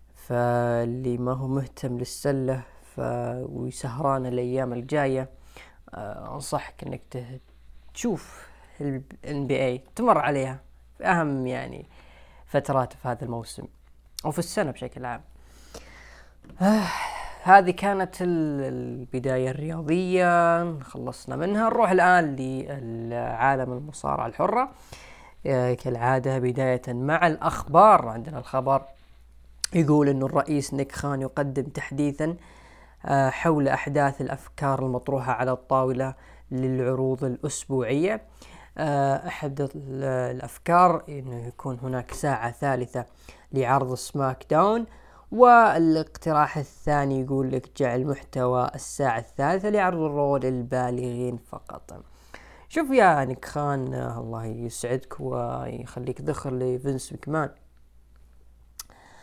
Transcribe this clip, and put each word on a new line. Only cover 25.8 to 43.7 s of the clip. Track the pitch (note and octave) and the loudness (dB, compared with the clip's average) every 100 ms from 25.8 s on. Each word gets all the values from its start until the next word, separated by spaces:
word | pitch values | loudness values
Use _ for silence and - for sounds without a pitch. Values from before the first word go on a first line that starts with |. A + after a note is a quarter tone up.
| C#3 B2 A#2+ C3 C3 C3 | -4 -2 2 2 2 0
بداية | B2 B2 C3 B2 C3 | 0 0 0 0 -2
مع | A#2+ C3+ D#3+ F3 | -4 0 2 2
الأخبار. | D#3 E3 - - D#3 G#3+ F#3 A#2 | 2 -2 -4 4 8 10 10 4
عندنا | A2+ A2+ C#3+ | -6 -8 -10
الخبر | B2+ C3 C3 C3+ C3+ - - - - - - - - | -4 -2 2 0 0 -20 -20 -20 -20 -20 -20 -12 -2
يقول | F3 D3+ D3+ C#3+ | 2 6 6 6
إنه | C3+ C3+ | 2 0
الرئيس | C#3+ C#3 D3 C#3 | 0 0 -2 -2
نيك | C#3 C#3 | -4 -4
خان | - C#3+ C#3 | -4 -4 -4
يقدم | C3 - C#3+ C3 | -4 -4 -4 -2
تحديثًا، | D3 - - C#3 D3 C#3+ D#3 E3+ - - - - - - | -6 -6 -8 -2 -2 0 -4 -4 -12 -20 -20 -20 -20 -12
آه، | - C#3 C3+ | -2 2 2
حول | - E3+ D#3 C3+ | 0 2 4 2
أحداث | C3 - C#3+ C#3 C3 | 0 0 2 2 0
الأفكار | C3 C3+ - - C#3+ C3+ C3 | -6 -8 -10 -4 -2 0 0
المطروحة | B2 - C3+ B2 | -2 -2 -4 -2
على | A#2 B2+ | 0 0
الطاولة | B2+ - C3+ C3 B2+ C3 C3+ - - - | 0 2 2 2 0 -2 -6 -16 -20 -8
للعروض | C3 C3 C3 B2+ C3 C3 C3 | -2 0 0 0 2 0 0
الأسبوعية. | C#3 B2 D3+ - - C3+ A2+ C#3 F3+ A3 - - - - - - | -2 -4 -6 -6 -4 -2 0 2 0 -2 -8 -20 -20 -20 -16 -4
آه، | D3+ C#3+ C#3 C3+ F3 | 0 2 2 0 -2
أحد | - D3 C#3 | -8 -6 -4
ال-، | C#3 D#3+ C#3 C3+ C3+ B2+ B2 B2+ | -6 -6 -10 -6 -2 -2 -2 -6
الأفكار | B2 - - F3 F3+ E3 - | -10 -8 4 6 8 4 -4
إنه | C#3+ C3 A#2+ A#2 | -12 -10 -10 -12
يكون | - C#3 B2 | -10 -8 -6
هناك | C3 B2+ A#2+ | -4 -6 -6
ساعة | - D3 B2+ A#2 | -4 -2 -2 -4
ثالثة | A#2+ C#3+ B2+ B2 B2+ A#2 - - - - | -2 -2 0 -2 -6 -10 -14 -20 -20 -6
لعرض | C3+ A#2+ | -2 4